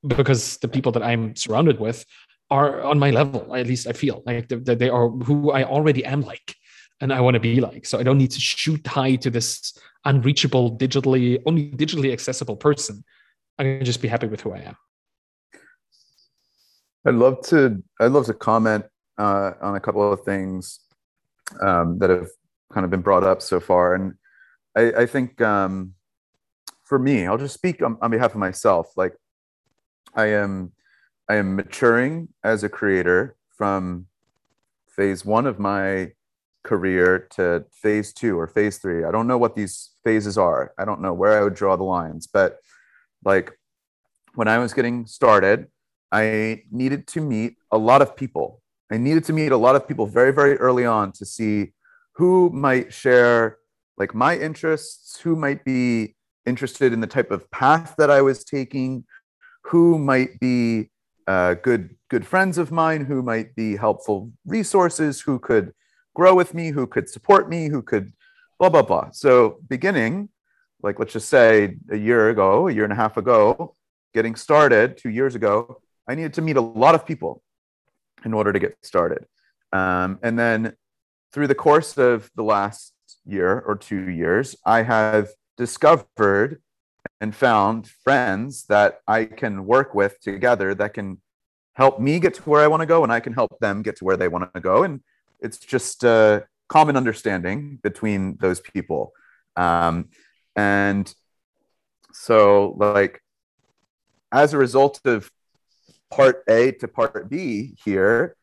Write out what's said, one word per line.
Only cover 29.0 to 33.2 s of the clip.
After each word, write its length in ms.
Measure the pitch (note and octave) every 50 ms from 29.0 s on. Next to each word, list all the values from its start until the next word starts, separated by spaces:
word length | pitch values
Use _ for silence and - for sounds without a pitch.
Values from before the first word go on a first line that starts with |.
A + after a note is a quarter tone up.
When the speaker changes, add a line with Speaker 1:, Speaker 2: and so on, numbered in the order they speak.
| F#2+ F2+ - _ _ _ _ _ _ _ _ _ _ _ _ _ _ _ _ _ _ _ _
Speaker 2:
I 120 | A2+ A2
am, 460 | G#2+ G#2+ G#2 G2+ G2 G2 F#2+ F#2 F2+ _ _ _ _ _ _ _ _ _ _ _ -
I 80 | G#2+
am 180 | G#2+ G2+ F#2+ F#2+
maturing 760 | G2 - - - - B2+ A#2+ A#2 A#2+ B2+ C#3 D#3+ E3 E3 - _ _
as 220 | - G#2+ A2+ G#2 G2+
a 40 | G2+
creator 680 | - - A2 G2+ F#2+ F2+ F2 F2+ F2+ F2+